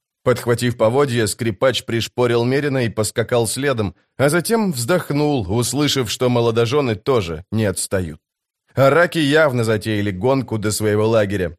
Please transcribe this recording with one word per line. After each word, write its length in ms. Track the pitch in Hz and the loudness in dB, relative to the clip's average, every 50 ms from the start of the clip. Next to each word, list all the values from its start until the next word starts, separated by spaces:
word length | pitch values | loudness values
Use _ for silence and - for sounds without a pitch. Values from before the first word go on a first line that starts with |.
| _ _ _ _ _ | _ _ _ _ _
Подхватив 540 | 127 120 - - 120 120 120 120 123 117 | 0 0 0 0 0 0 0 0 -2 0
поводья, 500 | - 113 110 120 139 147 135 120 120 110 | 2 0 2 2 2 2 2 0 0 0
скрипач 580 | 101 - - 120 113 98 - 135 135 113 - - | -2 -2 -4 -4 -4 -2 0 0 0 0 0 -4
пришпорил 600 | - 110 113 104 - - - 123 120 120 117 117 | -4 -4 -4 -4 -4 -2 0 0 2 2 2 0
Мерина 400 | 123 131 143 143 147 135 135 123 | 0 0 0 -2 -2 -2 -2 -2
и 60 | 110 | -2
поскакал 560 | - - 107 - - - 110 - 123 120 117 | -2 -2 -4 -2 -2 -4 -2 0 0 0 0
следом, 480 | 104 - 127 139 143 131 113 104 92 - _ _ _ _ - | 0 -2 -4 -2 -2 -2 -2 -2 -4 -6 _ _ _ _ 0
а 100 | 131 147 | 0 2
затем 440 | 156 175 - - 226 226 214 190 156 | 2 0 0 0 0 0 0 0 -2
вздохнул, 760 | 123 120 117 185 175 - - 147 143 147 147 147 131 98 85 | -2 -2 0 0 0 0 -2 -2 0 0 0 0 -2 -2 -2
услышав, 600 | 101 120 120 - - 139 147 139 - 135 127 - | -2 -2 -2 -2 -2 0 0 0 0 -2 -2 -4
что 180 | - - 127 123 | -2 -2 0 0
молодожёны 680 | 123 120 117 117 110 117 117 113 131 151 143 120 110 | 2 2 2 2 2 2 0 2 0 0 0 0 -2
тоже 500 | 101 - - 135 117 95 82 82 80 - _ | -2 0 0 0 0 0 -2 -6 -10 -8 _
не 140 | 104 110 110 | -2 0 0
отстают. 560 | 98 87 - - - - 95 92 80 71 - _ _ _ _ _ _ _ _ _ _ _ | 0 -2 -4 -4 -4 -2 -4 -4 -4 -8 -14 _ _ _ _ _ _ _ _ _ _ _
Араки 440 | 120 131 135 139 165 175 170 - 170 | 2 4 4 6 4 2 2 0 0
явно 460 | 151 139 147 156 160 147 123 123 113 | 0 2 4 4 4 2 2 0 0
затеяли 460 | 110 110 107 - 110 110 104 101 104 | 0 0 0 -2 -2 -2 -2 -2 -4
гонку 480 | 95 92 95 127 135 135 120 - 110 110 | -4 -2 0 0 0 0 -2 -4 -4 -4
до 120 | 98 107 | -2 -4
своего 380 | 104 - 107 107 104 107 107 110 | -2 0 0 0 2 2 2 2
лагеря, 480 | 113 110 107 95 104 95 90 82 78 | 2 2 2 0 0 -2 -4 -4 -6